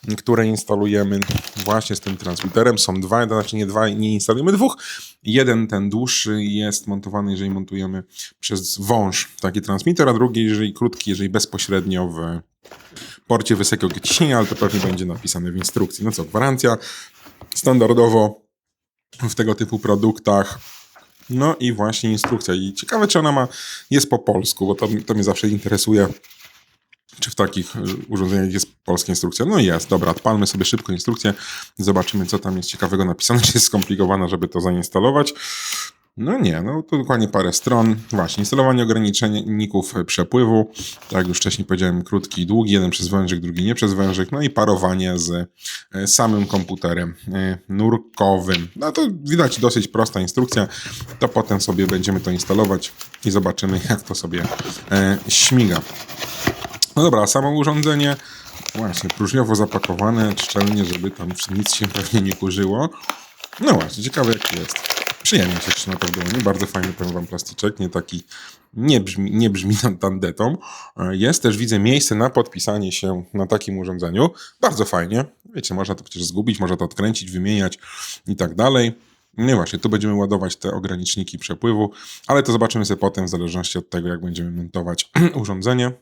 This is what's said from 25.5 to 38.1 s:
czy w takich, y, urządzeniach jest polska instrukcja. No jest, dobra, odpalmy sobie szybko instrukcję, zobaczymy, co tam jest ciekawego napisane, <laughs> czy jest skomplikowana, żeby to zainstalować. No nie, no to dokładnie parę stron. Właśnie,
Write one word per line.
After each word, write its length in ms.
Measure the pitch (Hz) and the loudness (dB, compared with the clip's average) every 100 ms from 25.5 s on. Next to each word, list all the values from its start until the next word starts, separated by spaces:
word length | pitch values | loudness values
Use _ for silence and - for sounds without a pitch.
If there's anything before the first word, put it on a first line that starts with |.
| 104 - 101 - 107 95 - - - - _ _ _ _ _ _ - | -2 0 0 4 4 4 0 -18 -20 -20 _ _ _ _ _ _ -10
czy 120 | - | -10
w 40 | - | -2
takich, 400 | 95 - 87 - | -2 -2 -8 -8
y, 40 | 101 95 - | -6 -8 -6
urządzeniach 460 | 101 92 98 95 | -4 0 0 0
jest 140 | 95 - _ | -2 -6 _
polska 280 | - 90 - | -4 -2 0
instrukcja. 340 | 90 90 - 135 | -2 -2 -2 0
No 140 | 208 | 4
jest, 300 | 98 82 - | 4 2 0
dobra, 220 | 95 87 | 0 2
odpalmy 360 | 85 - 107 101 | 0 0 2 0
sobie 180 | 98 92 | 0 0
szybko 260 | 110 - | -2 -4
instrukcję, 420 | 90 - 113 208 202 - - - - | -4 -2 0 0 -2 -8 -14 -14 -4
zobaczymy, 480 | 190 95 - 101 90 | 2 2 2 -2 -2
co 140 | 98 | -4
tam 180 | - 92 | -2 -4
jest 120 | 87 | -6
ciekawego 360 | - 95 95 92 | -4 -2 0 0
napisane, 360 | 85 - 123 | 0 2 4
<laughs> 20 | 104 | 4
czy 60 | |
jest 120 | 120 - | 2 2
skomplikowana, 640 | 107 92 98 92 95 90 | 2 0 2 2 2 0
żeby 200 | 90 87 | -2 -2
to 140 | 92 | 0
zainstalować. 720 | 90 87 87 92 113 143 143 - - - - - - _ _ - | 0 0 0 2 4 4 0 -4 -10 -8 -8 -8 -8 _ _ -8
No 220 | 120 254 | -4 0
nie, 220 | 123 80 | 0 0
no 220 | 98 151 | -4 -6
to 140 | 156 151 | -4 -4
dokładnie 300 | 131 123 104 | 0 2 2
parę 260 | 101 92 | 2 0
stron. 420 | 85 - 120 113 110 | 0 2 4 4 2
Właśnie, 320 | - | -2